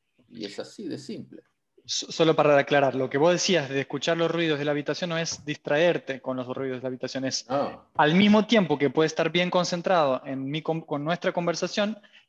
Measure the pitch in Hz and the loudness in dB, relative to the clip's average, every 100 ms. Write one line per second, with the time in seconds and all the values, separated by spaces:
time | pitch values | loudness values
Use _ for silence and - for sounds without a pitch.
0 | _ _ _ 92 98 - - - 180 120 | _ _ _ -14 -12 -12 -14 -14 -12 -10
1 | - 196 - - _ _ _ _ - - | -10 -14 -14 -20 _ _ _ _ -8 -8
2 | - - 160 156 151 143 135 147 135 131 | -8 0 2 4 4 4 4 2 2 0
3 | 127 139 165 175 - 170 135 139 135 143 | -2 2 2 2 2 0 0 -4 -4 -4
4 | 170 165 165 165 165 143 147 147 143 143 | -4 0 0 0 0 0 -2 -2 -4 -4
5 | 180 165 165 - 147 147 - 147 175 156 | -4 -4 -6 -8 -10 -10 -2 2 4 2
6 | - 131 135 127 123 127 135 127 127 127 | -4 -8 -6 -6 -6 -6 -6 -6 -6 -6
7 | 127 131 131 - - 131 117 - _ - | -6 -4 -4 -6 -4 -4 -4 -8 _ 2
8 | 151 175 208 214 214 226 160 143 139 156 | 4 6 6 6 6 2 4 2 2 2
9 | 160 156 160 170 180 180 175 175 185 180 | 0 0 0 0 0 0 0 -2 2 2
10 | 143 127 139 135 135 156 156 160 - 147 | 2 0 -4 -6 -6 -4 -4 -4 -4 -4
11 | 151 175 185 180 170 160 180 - 208 220 | -2 -2 -2 -2 -2 -2 -4 -2 -4 -4
12 | - - | -16 -20